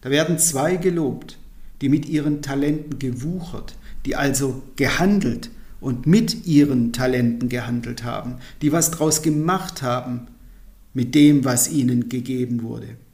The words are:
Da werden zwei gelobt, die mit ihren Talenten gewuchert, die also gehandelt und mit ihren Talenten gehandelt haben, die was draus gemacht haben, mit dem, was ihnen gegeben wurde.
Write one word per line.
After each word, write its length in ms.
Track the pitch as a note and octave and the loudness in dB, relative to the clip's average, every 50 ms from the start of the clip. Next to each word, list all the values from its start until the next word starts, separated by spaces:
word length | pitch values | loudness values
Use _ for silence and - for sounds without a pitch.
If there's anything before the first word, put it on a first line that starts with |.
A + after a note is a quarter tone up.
Da 80 | - C3+ | -2 0
werden 300 | C3+ D3 D#3+ D#3 E3+ - | 2 2 2 2 2 2
zwei 380 | - - C#3 C3+ C#3 E3 F3+ | 2 0 0 0 2 2 0
gelobt, 600 | F3+ E3 F#3 E3+ E3+ D#3 C3 A2+ - - - - - - - - - - - - - D3 | 2 2 0 0 2 0 -2 -2 -4 -10 -16 -18 -18 -18 -18 -18 -16 -16 -16 -10 -4 0
die 80 | C3 | 2
mit 160 | C#3+ D3+ - | 2 2 2
ihren 340 | - D#3 D3+ D3 D3+ D3 C#3+ | 0 -2 0 0 0 -2 -2
Talenten 580 | - C#3 C#3 C#3 C#3+ D3 D3+ D3+ - - - - | -2 -4 -2 0 0 0 0 -2 -4 -8 -8 -6
gewuchert, 760 | - B2+ A#2+ A2+ B2 D#3+ F3+ F#3 E3 E3+ - - - - - - - - - - - | -4 -6 -6 -4 -6 -6 -6 -6 -8 -8 -10 -10 -10 -12 -14 -14 -16 -12 -10 -6 -4
die 100 | C3+ - | -4 -2
also 460 | - C#3+ C#3 C3 A#2+ C#3 C3+ C#3 C3+ - - - | 0 0 0 0 0 -2 -2 -4 -6 -10 -14 -4
gehandelt 760 | - C#3 A#2+ - - - G3 G#3 G3 - A#2+ A#2 A#2 - - - - - - - - | -2 0 0 2 2 4 4 4 4 2 0 -2 -2 -6 -12 -16 -18 -18 -18 -16 -10
und 280 | - C3+ B2 C3 - | -6 -6 -4 -2 4
mit 400 | D#3 E3+ A3 A#3 A3 - - - | 6 6 6 6 2 -2 -6 -2
ihren 480 | F3 D#3 C#3+ C#3+ C#3+ C3+ B2 A#2 A#2 A#2 | 4 6 6 6 6 4 2 2 0 0
Talenten 560 | A#2+ B2+ B2+ B2+ B2 B2 A#2+ A#2 A#2 B2+ A#2+ | 0 0 0 2 2 2 2 2 0 -2 -2
gehandelt 520 | A#2+ A#2+ A2+ A#2+ B2 A#2+ A#2+ B2 A#2+ - A#2+ | -2 -4 -4 -4 -4 -4 -4 -6 -10 -8 -8
haben, 340 | A#2+ A#2 G2+ - A#2+ B2+ B2+ - - - - - | -8 -8 -6 -8 -8 -10 -10 -14 -18 -10 -2 0
die 100 | D3+ D3 | 2 2
was 180 | E3 D#3+ E3+ | 2 2 0
draus 300 | E3 - D3+ D#3 D#3 D#3 | 0 0 0 2 2 2
gemacht 640 | - E3 D#3 D3+ D#3 E3+ F#3 F#3+ F#3 - - - C3+ | 0 0 0 2 2 2 0 0 -2 -6 -10 -6 -4
haben, 460 | B2+ A#2+ B2+ A#2+ B2+ B2 A#2+ A#2+ - - - - - - - - - - - - - - | -2 -2 -2 -2 -6 -8 -8 -8 -12 -20 -20 -20 -20 -20 -20 -20 -20 -20 -20 -20 -10 -4
mit 180 | C3 B2 C3 C3 | -4 -4 2 6
dem, 300 | D3+ D3 D3 D3 C#3+ B2+ | 8 8 8 8 6 4
was 240 | C3+ B2 A#2+ - - | 2 2 2 0 0
ihnen 380 | - D3+ C3 B2 B2+ A#2+ A#2+ - | 2 2 2 4 2 2 0 0
gegeben 540 | B2+ B2+ A#2+ - C3 B2+ B2 B2 A#2+ A#2 A2+ | -4 -6 -4 -4 -2 -2 -2 -2 -2 -4 -4
wurde. 340 | A2+ A2+ A2+ A2+ A2+ A2+ A#2+ - - | -6 -8 -10 -10 -12 -16 -18 -20 -20